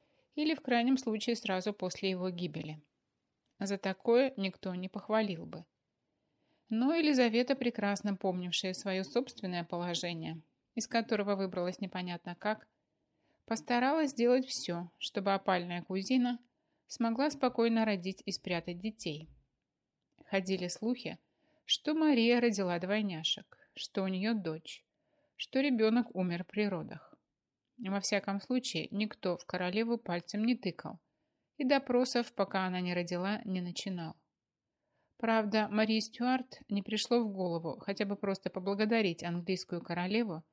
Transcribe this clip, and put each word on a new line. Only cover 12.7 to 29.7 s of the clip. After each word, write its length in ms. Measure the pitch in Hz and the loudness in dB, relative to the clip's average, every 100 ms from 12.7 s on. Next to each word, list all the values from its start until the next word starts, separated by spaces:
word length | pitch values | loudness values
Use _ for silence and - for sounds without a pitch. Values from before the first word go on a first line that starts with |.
| _ _ _ _ _ _ _ | _ _ _ _ _ _ _
постаралась 680 | - 226 - 240 262 320 285 | -6 -6 0 2 4 4 2
сделать 340 | 247 240 254 254 | 4 4 4 2
всё, 440 | - - 170 175 - | -4 -4 -4 -6 -10
чтобы 360 | - 202 196 | -8 -2 0
опальная 500 | 196 - 180 175 175 | 2 2 2 0 -6
кузина – 560 | - 190 190 254 247 240 - _ _ _ _ | -4 -4 2 4 4 0 -8 _ _ _ _
смогла 380 | - 226 226 294 | -2 0 2 0
спокойно 540 | 277 254 240 233 226 220 | 2 0 2 2 4 2
родить 360 | 196 185 - - | 0 -2 -6 -6
и 60 | |
спрятать 480 | - 185 175 175 175 | -6 -4 -4 -4 -6
детей. 480 | 214 214 170 147 160 - _ _ _ _ _ _ _ _ - | -6 -6 -6 -6 -10 -20 _ _ _ _ _ _ _ _ -4
Ходили 420 | 196 185 185 180 | -2 0 -2 -2
слухи, 500 | - 220 254 - - _ _ _ _ - | -4 -4 -4 -6 -12 _ _ _ _ -2
что 300 | - 294 311 | -2 0 4
Мария 440 | 311 247 233 240 | 6 6 6 6
родила 380 | 240 202 185 175 | 4 2 0 0
двойняшек, 800 | 185 214 202 160 160 - - - _ | 0 0 0 -2 -2 -4 -6 -20 _
что 300 | - - 202 | -14 -8 -2
у 40 | 190 | -2
неё 280 | 185 214 220 | 0 0 0
дочь, 500 | 170 160 - - _ _ _ _ _ - | -2 -6 -8 -16 _ _ _ _ _ -12
что 240 | - 262 | -2 2
ребёнок 560 | 285 233 220 233 233 185 | 2 4 4 4 2 0
умер 300 | 180 170 - | 0 0 -4
при 220 | 208 208 | -2 0
родах. 480 | 175 - 156 - - _ _ _ _ _ - | -2 -6 -10 -16 -20 _ _ _ _ _ -10
Во 200 | 196 196 | -4 -2
всяком 400 | - 202 196 196 | 0 0 0 -4
случае, 500 | - 254 - 165 - | -2 -2 -2 -4 -4
никто 460 | 196 214 - 185 170 | -2 -4 -2 -4 -4
в 80 | - | -4
королеву 520 | 180 180 | -4 -2